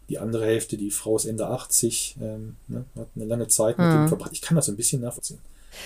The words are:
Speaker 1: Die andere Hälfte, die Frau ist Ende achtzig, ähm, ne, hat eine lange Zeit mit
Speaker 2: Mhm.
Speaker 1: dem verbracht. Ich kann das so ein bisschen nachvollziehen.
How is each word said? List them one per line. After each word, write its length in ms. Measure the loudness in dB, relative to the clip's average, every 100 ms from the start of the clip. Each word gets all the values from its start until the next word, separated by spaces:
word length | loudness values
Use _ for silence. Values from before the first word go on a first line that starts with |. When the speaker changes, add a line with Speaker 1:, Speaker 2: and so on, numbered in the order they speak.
| -10
Speaker 1:
Die 100 | -6
andere 260 | -2 0 2
Hälfte, 300 | 2 0 -4
die 160 | -4
Frau 240 | -2 0 0
ist 80 |
Ende 240 | 0 -2 -2
achtzig, 640 | -4 0 2 2 0 -4 -6
ähm, 320 | -8 -8 -12 -14 -10
ne, 160 | -10 -10 -12
hat 120 | -12 -8
eine 80 |
lange 240 | -2 -2 2
Zeit 300 | 4 4 4
mit 80 | 6
Speaker 2:
Mhm. 40 |
Speaker 1:
dem 160 | 6 4
verbracht. 220 | 2 -4
Ich 100 | -8
kann 120 | 2
das 120 | 2 2
so 60 |
ein 40 | 0
bisschen 240 | 0 0
nachvollziehen. 380 | -2 -6 -10 -12 -18 -20 -20 -16